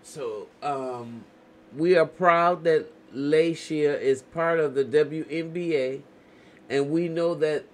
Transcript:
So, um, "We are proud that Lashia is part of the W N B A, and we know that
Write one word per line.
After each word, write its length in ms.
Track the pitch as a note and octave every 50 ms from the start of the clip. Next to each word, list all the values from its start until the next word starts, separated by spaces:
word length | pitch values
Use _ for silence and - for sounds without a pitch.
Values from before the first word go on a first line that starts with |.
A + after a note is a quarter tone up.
| _
So, 440 | - - D#3 C3+ A#2 G#2+ G#2 F#2 - _ _ -
um, 600 | C#3+ C#3+ C3+ C3 B2+ B2+ B2 A#2+ A#2 A#2 A#2 G2+ - _ _ - - - - - - -
"We 220 | C#3 D#3+ F3 F#3
are 80 | E3+ D#3+
proud 580 | D3 - - F#3 F3 E3+ E3+ E3+ F3 F3+ E3+ D#3+
that 300 | E3 D#3+ D#3 - - - - - - -
Lashia 840 | B2+ C#3 C#3+ D#3 D#3 D#3+ E3+ E3 D3+ - - D#3+ D3+ D3 C#3+ C#3+ -
is 220 | - C3+ C3+ B2+
part 380 | - _ - E3 E3 E3 E3+ E3
of 160 | D#3 C#3+ B2+
the 80 | C#3 C3+
W 420 | A#2 A#2+ D3+ D3+ C#3 D3+ D#3+ D3+ -
N 220 | D3 E3 E3 E3
B 240 | D#3+ F3 F3 E3 D#3+
A, 260 | C#3 C3 C3 C3+ C#3 - - - - _ - - - - - - - - -
and 220 | B2+ C#3 C#3 C#3+
we 160 | D3+ E3 F3
know 260 | E3+ E3 E3 E3+ E3+ E3+
that 280 | D3+ D#3 D3+ D3+ C#3 - -